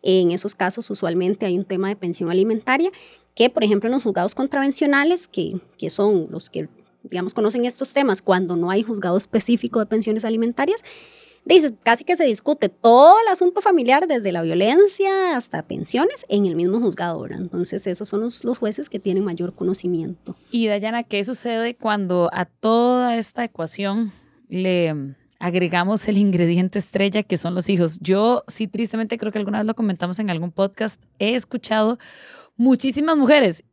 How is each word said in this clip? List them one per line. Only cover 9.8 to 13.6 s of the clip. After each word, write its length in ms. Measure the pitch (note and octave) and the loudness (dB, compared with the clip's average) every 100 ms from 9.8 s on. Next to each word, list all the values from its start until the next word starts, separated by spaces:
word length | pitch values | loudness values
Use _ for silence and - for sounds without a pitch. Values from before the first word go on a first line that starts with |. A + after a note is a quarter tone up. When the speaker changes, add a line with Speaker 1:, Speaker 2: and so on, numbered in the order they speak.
| G#3 | -2
Speaker 1:
pensiones 360 | A3 G#3+ G#3+ | -2 -2 -4
alimentarias, 600 | A3 A3 A3+ A#3+ D4 A4+ - - - - - _ - | -2 -2 -2 -2 -2 -2 -6 -20 -20 -20 -20 _ 4
dices, 280 | F4 D4+ A3+ | 4 4 -2
casi 200 | - A#3 | 0 0
que 120 | - F4 | 0 2
se 100 | D4 | 2
discute 440 | G#3 - D4 G3 | 2 -2 0 -2
todo 460 | _ A#3 A#3+ D4+ G#4 A4+ | _ 6 10 10 10 6
el 20 | |
asunto 300 | F#4 F4+ F4+ | 2 2 2